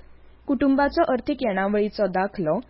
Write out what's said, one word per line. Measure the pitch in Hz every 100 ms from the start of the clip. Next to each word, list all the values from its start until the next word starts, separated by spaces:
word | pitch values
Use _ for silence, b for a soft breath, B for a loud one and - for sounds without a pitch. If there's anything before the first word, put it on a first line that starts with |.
| b b b b -
कुटुंबाचो | 269 285 269 285 302 -
अर्थीक | 254 - 285 247
येणावळीचो | 190 196 208 208 - 196
दाखलो, | 185 196 - 156 185